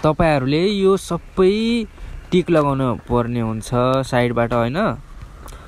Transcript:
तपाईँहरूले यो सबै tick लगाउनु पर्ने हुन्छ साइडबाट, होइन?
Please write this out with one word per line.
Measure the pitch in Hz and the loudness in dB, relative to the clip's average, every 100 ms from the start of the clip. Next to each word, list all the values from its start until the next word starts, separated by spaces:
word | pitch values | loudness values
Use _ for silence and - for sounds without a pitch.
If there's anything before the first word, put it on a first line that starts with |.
तपाईँहरूले | 156 151 165 147 127 151 190 | 0 2 2 2 2 0 0
यो | 202 190 190 | 2 2 2
सबै | - 170 - - 185 214 226 233 214 - - - - | -2 -8 -6 2 2 2 0 -2 -4 -10 -14 -14 0
tick | 180 170 | 0 4
लगाउनु | 165 143 135 131 110 | 2 2 0 0 -2
पर्ने | - 120 117 120 | -2 0 0 -2
हुन्छ | 113 110 - 123 127 131 127 | -2 -4 -2 0 2 0 0
साइडबाट, | 127 120 120 117 | 0 0 0 0
होइन? | 120 113 151 214 113 - - - - - - | 0 0 0 -2 -4 -12 -18 -18 -18 -18 -18